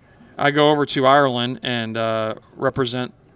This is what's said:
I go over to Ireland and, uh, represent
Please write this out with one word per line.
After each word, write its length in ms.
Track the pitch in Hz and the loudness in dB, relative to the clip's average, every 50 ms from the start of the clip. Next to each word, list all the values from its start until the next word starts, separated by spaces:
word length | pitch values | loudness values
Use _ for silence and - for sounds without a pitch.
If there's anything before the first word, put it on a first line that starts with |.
| _ _ _ _ - - - | _ _ _ _ -20 -20 -6
I 140 | - - 143 | 0 0 2
go 200 | 143 147 147 147 | 4 4 4 4
over 140 | 151 147 143 | 4 2 0
to 200 | - - 147 131 | -2 -2 2 4
Ireland 540 | 131 139 147 143 135 123 120 120 123 127 - | 4 6 6 4 2 0 -2 -4 -4 -6 -6
and, 340 | - 127 123 120 113 110 110 | -6 -6 -4 -4 -6 -6 -6
uh, 380 | 113 113 113 113 110 110 110 110 - _ _ _ | -4 -4 -2 -2 -2 -4 -6 -8 -10 _ _ _
represent 580 | - 139 131 - 139 131 117 120 127 123 - - _ _ _ _ | -4 -4 -4 -2 -2 -4 -2 -4 -6 -8 -8 -12 _ _ _ _